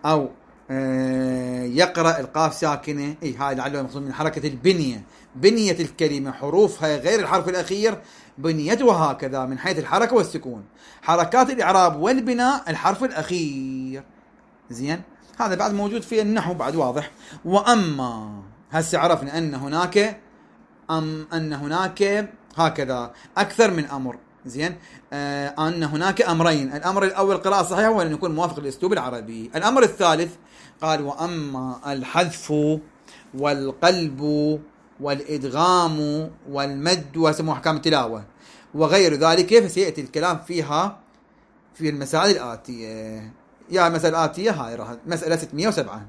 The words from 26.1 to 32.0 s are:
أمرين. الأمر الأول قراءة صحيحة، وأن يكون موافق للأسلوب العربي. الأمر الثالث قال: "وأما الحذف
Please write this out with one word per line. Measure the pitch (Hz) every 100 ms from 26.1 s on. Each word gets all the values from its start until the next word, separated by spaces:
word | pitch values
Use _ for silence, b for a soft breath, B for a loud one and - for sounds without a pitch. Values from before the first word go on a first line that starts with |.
| 190
أمرين. | 185 165 165 156 135
الأمر | 143 170 196
الأول | 196 190 196 190
قراءة | 190 196
صحيحة، | 180 185 214
وأن | 220 165
يكون | 151 180 156
موافق | 175 147
للأسلوب | 143 135 185
العربي. | 196 127 120 107 113 113 156
الأمر | 202 262
الثالث | 233 - 180 156 170 - B B B _
قال: | 156 156
"وأما | 143 139 170 165 143 131 131 127 143
الحذف | 139